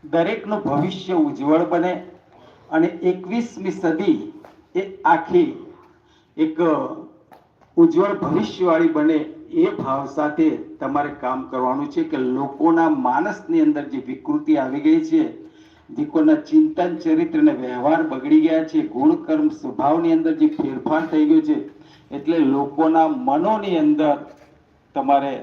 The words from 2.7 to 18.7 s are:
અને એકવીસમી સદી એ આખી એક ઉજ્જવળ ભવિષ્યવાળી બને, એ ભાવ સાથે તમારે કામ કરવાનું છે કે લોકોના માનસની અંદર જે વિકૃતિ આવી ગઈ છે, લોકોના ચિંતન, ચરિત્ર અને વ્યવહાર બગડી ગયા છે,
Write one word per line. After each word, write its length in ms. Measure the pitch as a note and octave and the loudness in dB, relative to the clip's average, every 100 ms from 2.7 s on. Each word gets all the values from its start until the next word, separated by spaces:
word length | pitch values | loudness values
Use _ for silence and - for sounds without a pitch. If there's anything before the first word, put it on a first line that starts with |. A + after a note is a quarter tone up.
અને 180 | D#3+ F3 F3 | 0 0 0
એકવીસમી 680 | F3+ F3+ F3+ A#3 A#3 - F#3 | -2 -2 -4 -6 -6 -8 -8
સદી 460 | - E3+ D#3+ G3 C3+ - - - _ _ | -4 -4 -2 0 -2 -2 -16 -20 _ _
એ 80 | F3 G3 - | -6 -6 -4
આખી 460 | - E3 - F3+ D#3 - - - - _ _ _ _ - | 0 0 2 2 2 -2 -16 -20 -20 _ _ _ _ -4
એક 220 | D#3+ D#3 E3+ D3 C3 - - _ _ - _ _ _ - | -4 0 0 0 -2 -10 -16 _ _ -20 _ _ _ 4
ઉજ્જવળ 420 | E3 D#3+ G3 F3+ | 4 6 0 0
ભવિષ્યવાળી 760 | - F3+ A3 - F3+ D#3+ E3 | -2 -2 -2 -2 0 4 2
બને, 260 | D3+ D3+ D#3 D3+ - - | 2 2 2 -2 -12 -8
એ 100 | E3+ F3+ | 0 0
ભાવ 300 | - C3 C3+ C3 | 0 -4 -4 -4
સાથે 400 | D3+ D3+ D3+ D#3+ B2+ - - | -4 -4 2 0 0 -10 -10
તમારે 360 | C3+ C#3+ D3 D3 | -4 -2 -4 -4
કામ 260 | B2+ C3 B2+ | -6 -4 -6
કરવાનું 400 | C3 B2+ C3 C#3+ | -2 -2 -2 -4
છે 160 | - | -4
કે 140 | D#3+ C#3+ | -4 -2
લોકોના 720 | B2+ C3 C#3 - D#3+ E3 E3 D3 | -2 -2 -4 0 2 4 2 2
માનસની 640 | B2 B2 F#3 G3 - E3 D3+ | 0 0 -2 -6 -2 2 2
અંદર 180 | D3 | 2
જે 160 | C3+ B2 - | -4 -8 -8
વિકૃતિ 500 | C3 - D3+ D3+ D3+ | -12 -4 -4 0 0
આવી 260 | C3 C#3+ D3+ | 0 -2 2
ગઈ 140 | D#3+ | 2
છે, 180 | D#3 D#3+ D3+ - - _ - _ _ | 2 0 0 -4 -20 _ -20 _ _
લોકોના 520 | - D4+ E4 D#4 D4+ | -8 -4 2 4 2
ચિંતન, 560 | - D#3 D#3 - F3 D#4+ | 4 4 4 2 -2 -2
ચરિત્ર 400 | - - E3+ - | 0 0 2 2
અને 160 | D3+ | 2
વ્યવહાર 480 | B2+ B2+ B2 - D#4+ | 2 -6 -4 0 0
બગડી 360 | - C4+ C#3+ D#3 | 0 -4 2 4
ગયા 240 | D#3 D#3+ | 6 2
છે, 180 | D#3+ | 0